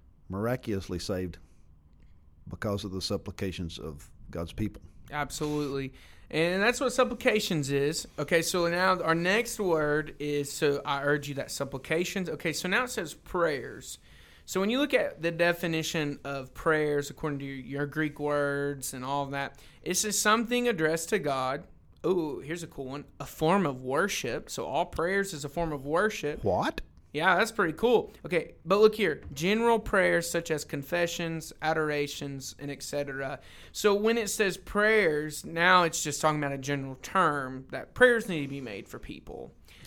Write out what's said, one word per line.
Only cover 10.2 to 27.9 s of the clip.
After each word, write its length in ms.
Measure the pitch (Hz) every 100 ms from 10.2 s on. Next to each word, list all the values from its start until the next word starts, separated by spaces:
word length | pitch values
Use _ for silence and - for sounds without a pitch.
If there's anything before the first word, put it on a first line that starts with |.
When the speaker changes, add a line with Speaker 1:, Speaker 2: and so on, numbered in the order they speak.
| 147 147 143
Speaker 2:
so 300 | - 147 143
I 200 | 147 139
urge 260 | 143 147 139
you 60 | 139
that 160 | -
supplications. 800 | - 135 135 - 165 180 196 170
Okay, 220 | 156 170
so 160 | 147 185
now 180 | 208 247
it 40 |
says 240 | 233 160
prayers. 840 | - - 180 165 139 123 110 - - - - - - -
So 140 | 185
when 100 | 202
you 100 | 254
look 140 | 285
at 280 | 254 139 -
the 100 | 160
definition 880 | 160 170 170 170 160 160 170 147 143 143
of 280 | 139 127
prayers, 560 | - 170 156 151 147 143
according 300 | 139 156 143
to 60 | 139
your 400 | 139 127 139 143
Greek 340 | 151 156 147
words 760 | 147 147 143 143 143 139 -
and 120 | 131 127
all 180 | 143
of 80 | 139
that, 280 | 139 139 - - -
it 120 | - 185
says 220 | 214 196
something 500 | 214 220 226 247 240
addressed 420 | 190 156 165 -
to 100 | -
God. 460 | 147 135 131 143 - - - - 156
Ooh, 340 | 185 156 113
here's 240 | 139 170
a 40 | 165
cool 200 | - 131
one. 180 | 143 147 -
A 60 | 131
form 400 | - 160 196 160
of 180 | 127
worship. 640 | 127 139 196 - 123 127 -
So 160 | - 80
all 200 | 147 175
prayers 480 | - 170 196 196
is 120 | 151 139
a 40 |
form 220 | 170 170
of 140 | 143 143
worship. 580 | 160 214 - 147 151
Speaker 1:
What? 380 | 104 92 220 - - - -
Speaker 2:
Yeah, 220 | 143 180 175
that's 160 | 220
pretty 220 | - 175
cool. 380 | 151 240